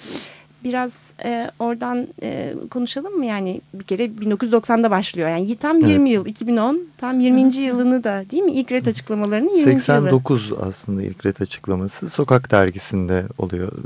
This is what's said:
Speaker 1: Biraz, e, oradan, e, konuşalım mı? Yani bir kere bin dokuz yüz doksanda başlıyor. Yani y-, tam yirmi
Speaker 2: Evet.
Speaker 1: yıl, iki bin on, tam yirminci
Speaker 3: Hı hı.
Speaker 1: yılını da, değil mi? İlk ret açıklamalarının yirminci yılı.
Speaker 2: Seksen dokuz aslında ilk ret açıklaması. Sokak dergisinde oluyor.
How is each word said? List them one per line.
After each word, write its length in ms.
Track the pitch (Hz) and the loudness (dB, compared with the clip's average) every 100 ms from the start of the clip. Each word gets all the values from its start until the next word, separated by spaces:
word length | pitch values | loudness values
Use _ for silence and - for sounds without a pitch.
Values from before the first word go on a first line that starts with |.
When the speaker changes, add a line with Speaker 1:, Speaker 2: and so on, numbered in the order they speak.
| - - - - - _ | -14 -14 -14 -18 -20 _
Speaker 1:
Biraz, 480 | 247 247 247 - - - | -6 -4 -4 -8 -18 -10
e, 280 | - 240 240 - | -6 -6 -6 -6
oradan, 480 | 233 233 247 247 254 - | -4 -4 -4 -4 -6 -8
e, 300 | 226 - - - - | -8 -6 -6 -8 -8
konuşalım 480 | 254 240 - 339 392 | -6 -6 -6 -6 -4
mı? 80 | 247 | -2
Yani 360 | 208 185 185 - | -2 -4 -6 -10
bir 100 | 196 | -12
kere 380 | 196 190 233 220 | -6 -2 -4 -4
bin 100 | 208 | -2
dokuz 160 | 202 240 | -2 2
yüz 40 | |
doksanda 400 | 226 220 233 226 | 0 2 2 2
başlıyor. 380 | 196 208 175 160 | 2 -2 -2 -2
Yani 200 | 165 196 | -2 -2
y-, 80 | 233 | -4
tam 220 | 294 320 | 0 4
yirmi 300 | 311 294 277 | 6 6 4
Speaker 2:
Evet. 0 | |
Speaker 1:
yıl, 160 | 220 185 | 2 0
iki 220 | 214 226 | -6 -2
bin 100 | 233 | 0
on, 240 | 226 320 339 - | 2 0 -4 -10
tam 220 | 247 254 | -4 2
yirminci 400 | 247 247 262 262 | 4 6 6 4
Speaker 3:
Hı 40 | |
hı. 40 | 269 | 0
Speaker 1:
yılını 360 | 247 247 254 | 0 2 2
da, 200 | 233 196 196 | 0 -4 -4
değil 120 | 269 | 0
mi? 80 | 381 | 0
İlk 200 | 269 254 | 0 -2
ret 160 | 254 247 | -2 -2
açıklamalarının 600 | 220 - 214 208 214 311 | -4 -4 -2 0 0 2
yirminci 220 | 392 285 | 4 4
yılı. 100 | 269 | 4
Speaker 2:
Seksen 280 | 247 143 143 | 4 4 4
dokuz 440 | 131 131 131 104 107 | 2 4 0 0 -6
aslında 420 | 95 95 - 98 | -6 -8 -6 -6
ilk 220 | 98 95 101 | -6 -4 -4
ret 160 | 98 | -4
açıklaması. 680 | 95 - - 92 98 - 175 | -6 -8 -6 -4 -4 -8 -8
Sokak 420 | - 139 127 127 | -2 4 4 4
dergisinde 760 | 104 95 92 - 95 90 92 95 - | 4 4 2 -2 -2 0 0 -2 -6
oluyor. 340 | 92 87 92 - | -6 -4 -6 -8